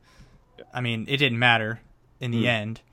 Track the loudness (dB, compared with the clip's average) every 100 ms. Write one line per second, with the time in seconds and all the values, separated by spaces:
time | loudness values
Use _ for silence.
0 | _ -20 -20 -20 _ -20 -14 -6 -4 -4
1 | -4 0 0 2 4 4 2 -6 -12 _
2 | _ _ -4 0 0 0 -4 -10 -14